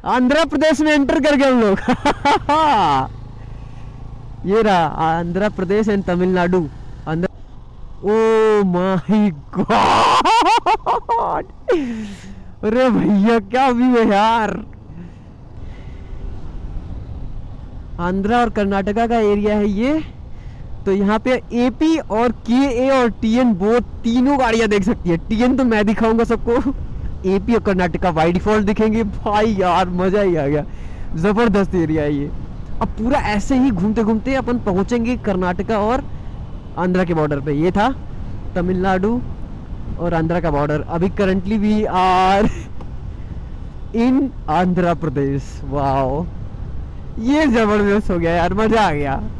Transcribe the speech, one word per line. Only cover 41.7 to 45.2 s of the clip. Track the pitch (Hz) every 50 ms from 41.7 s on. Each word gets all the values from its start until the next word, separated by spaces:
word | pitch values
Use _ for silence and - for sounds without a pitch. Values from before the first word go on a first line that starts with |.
| 214 214 214 - 170
are | 185 190 185 185 185 185 185 196 196 220 - - - - - - - - - - - - - - - - - - - - - - - - - - - - - -
in | 233 233 254 254 277 277 254 - - - -
आंध्र | 156 170 185 180 180 180 175 175 170
प्रदेश। | - 165 156 127 143